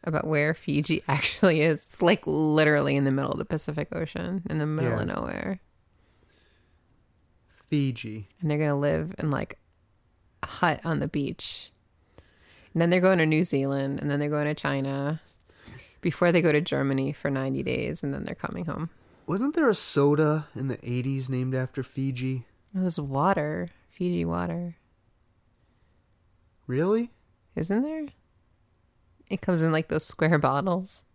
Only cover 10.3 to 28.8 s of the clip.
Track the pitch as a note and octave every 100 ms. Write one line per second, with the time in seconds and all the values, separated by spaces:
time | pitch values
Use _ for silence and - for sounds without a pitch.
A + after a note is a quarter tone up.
10.3 | _ - - F3 D3+ E3+ D3+ D3 D3 C#3
11.3 | - - - - _ _ _ _ - _
12.3 | _ _ - - E3 E3+ F3+ F#3 F#3 D#3+
13.3 | D#3 E3+ C#3 C#3 C#3 C3+ C#3 D3 C#3+ D3
14.3 | D3 D3 D#3 C#3+ C#3 C3+ C#3 C#3 D#3 _
15.3 | _ _ _ - - - _ F3+ - F3
16.3 | E3+ D#3+ D3 E3 C#3 C#3 C3+ C3+ D3 -
17.3 | C3+ C3+ C3+ B2+ B2 B2 D#3+ C#3+ C#3 -
18.3 | - - - E3 - E3 - _ _ -
19.3 | F#3 C4+ D#4+ C#4+ G3+ - - C#3+ D3 D#3
20.3 | D#3 D3+ - C3+ A#2+ A#2 B2 B2+ C3+ B2+
21.3 | B2+ B2+ C3 C3 - B2+ - C3+ B2 C3
22.3 | C3 - _ _ F#3+ F#3 E3 C#3 C3+ E3+
23.3 | F#3+ D3+ E3 E3+ - _ _ F3+ F3 E3
24.3 | E3+ F3 E3+ F3 E3+ _ _ _ _ _
25.3 | _ _ _ _ _ _ _ _ _ _
26.3 | _ _ _ - C3 F3 A3 A#3 _ _
27.3 | _ _ - E3 G#3 C#4+ D#4+ D4 - _
28.3 | _ _ _ _ _